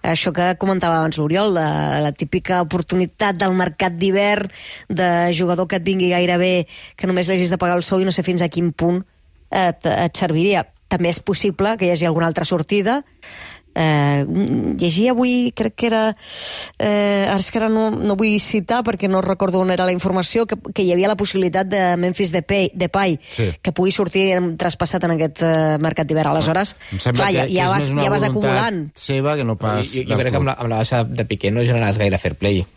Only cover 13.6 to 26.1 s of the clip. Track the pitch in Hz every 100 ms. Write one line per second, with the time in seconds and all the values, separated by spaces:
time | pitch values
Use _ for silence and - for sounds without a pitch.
13.6 | _ - 160 147 143 143 139 170 196 117
14.6 | - - 175 160 240 240 247 247 240 -
15.6 | 220 - 233 220 220 208 - - - -
16.6 | - - 214 208 202 202 196 196 190 226
17.6 | 220 220 220 214 208 196 220 208 - 214
18.6 | 165 233 233 208 196 190 185 185 190 185
19.6 | 185 180 185 180 190 185 180 226 226 -
20.6 | - 208 185 175 196 202 202 190 180 180
21.6 | 190 202 180 175 180 175 190 175 - 202
22.6 | 185 185 175 196 190 151 - - 107 80
23.6 | - 175 185 - 180 190 190 185 180 165
24.6 | 180 - - 185 170 165 160 151 165 160
25.6 | 156 151 160 160 156